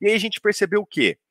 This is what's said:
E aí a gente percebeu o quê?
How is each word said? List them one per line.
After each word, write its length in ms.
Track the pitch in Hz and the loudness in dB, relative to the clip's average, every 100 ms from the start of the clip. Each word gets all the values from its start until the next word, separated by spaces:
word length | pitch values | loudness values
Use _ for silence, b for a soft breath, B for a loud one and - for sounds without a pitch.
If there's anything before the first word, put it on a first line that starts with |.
E 80 | 202 | 0
aí 60 | |
a 40 | 220 | 0
gente 220 | 214 - | -2 -2
percebeu 400 | 208 208 185 208 | -2 -2 0 -2
o 60 | 202 | -2
quê? 320 | - 113 - _ | 0 0 0 _